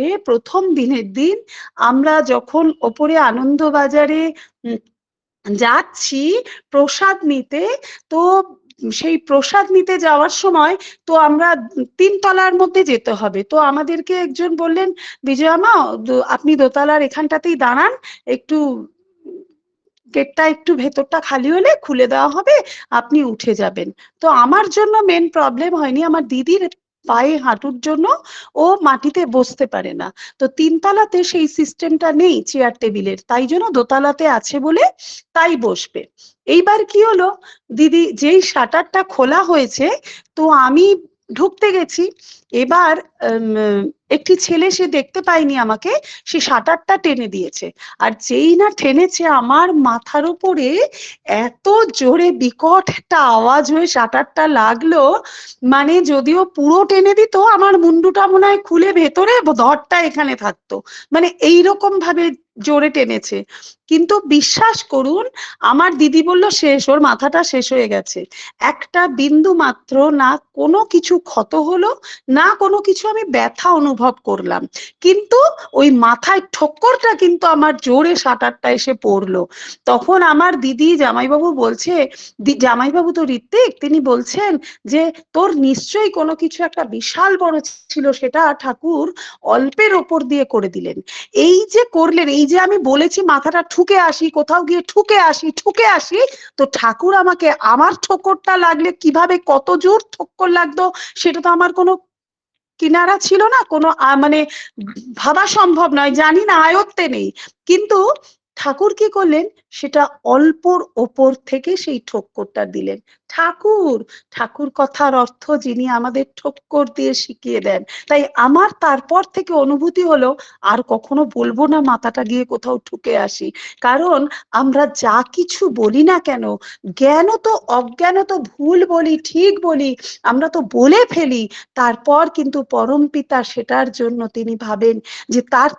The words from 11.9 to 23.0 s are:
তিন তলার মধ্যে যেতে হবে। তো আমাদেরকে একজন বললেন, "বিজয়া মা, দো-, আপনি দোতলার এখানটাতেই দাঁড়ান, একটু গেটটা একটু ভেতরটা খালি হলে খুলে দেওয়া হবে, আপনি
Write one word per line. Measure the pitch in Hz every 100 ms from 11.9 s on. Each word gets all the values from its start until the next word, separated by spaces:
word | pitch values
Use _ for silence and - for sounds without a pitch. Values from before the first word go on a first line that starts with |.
| -
তিন | 381 403
তলার | 392 381 370
মধ্যে | 359 370 370
যেতে | 370 233 -
হবে। | 208 208 190
তো | 202 311
আমাদেরকে | 294 285 294 330 339 370
একজন | 349 262 349 320
বললেন, | 330 330 381 370 - -
"বিজয়া | 269 269 320 330
মা, | 427 427 247 226
দো-, | 220 254 247
আপনি | 254 294 302
দোতলার | 262 285 285 302
এখানটাতেই | 277 302 302 311 349 311
দাঁড়ান, | 247 254 359 523 - - -
একটু | 254 - 311 294 240 - _ _ _ 320 359 - _ _ _ _ _ _
গেটটা | 285 277 - 311
একটু | 311 -
ভেতরটা | 302 262 294 277 330
খালি | - 269 254
হলে | 349 453 605
খুলে | - 254 247
দেওয়া | 269 285
হবে, | 302 403 587 392 - -
আপনি | 240